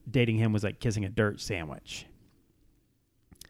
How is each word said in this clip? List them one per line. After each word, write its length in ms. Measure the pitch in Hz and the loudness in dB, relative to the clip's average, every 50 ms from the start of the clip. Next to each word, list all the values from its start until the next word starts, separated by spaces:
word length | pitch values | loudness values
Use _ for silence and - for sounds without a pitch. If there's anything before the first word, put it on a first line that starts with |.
| - - | -12 -2
dating 280 | 107 131 120 117 110 | 2 2 4 4 4
him 140 | 110 113 110 | 4 4 4
was 120 | 107 104 104 | 2 2 0
like 160 | 98 - - | -2 -4 -2
kissing 260 | - 120 101 110 101 | -2 -2 0 0 -2
a 40 | 95 | -2
dirt 300 | 110 - 107 104 - - | 2 2 2 2 2 -2
sandwich. 680 | - - 107 87 80 73 65 - - - - - - - - _ - _ _ _ _ _ _ _ _ _ _ _ _ _ _ _ _ _ _ _ _ _ - _ - | -6 -6 -6 -6 -6 -8 -10 -12 -12 -14 -14 -14 -14 -16 -20 _ -20 _ _ _ _ _ _ _ _ _ _ _ _ _ _ _ _ _ _ _ _ _ -20 _ -20